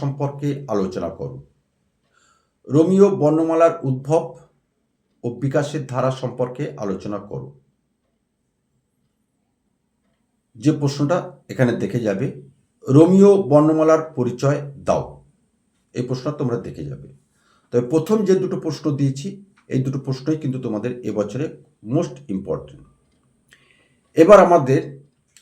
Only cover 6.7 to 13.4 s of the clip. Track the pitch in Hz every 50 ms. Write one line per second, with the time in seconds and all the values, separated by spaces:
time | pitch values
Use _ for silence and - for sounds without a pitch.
6.7 | - - 107 98 90 - - 104 104 98 - - - 65 67 - - _ _ _
7.7 | _ _ _ _ _ _ _ _ _ _ _ _ _ _ _ _ _ _ _ _
8.7 | _ _ _ _ _ _ _ _ _ _ _ _ _ _ _ _ _ _ _ _
9.7 | _ _ _ _ _ _ _ _ _ _ _ _ _ _ _ _ - 110 107 151
10.7 | 147 139 143 135 - - 143 156 180 175 - - - - _ - - - 127 120
11.7 | - - 110 92 - 117 110 104 98 95 131 - - - - - _ _ _ _
12.7 | _ _ - 131 135 151 165 180 190 190 196 202 196 196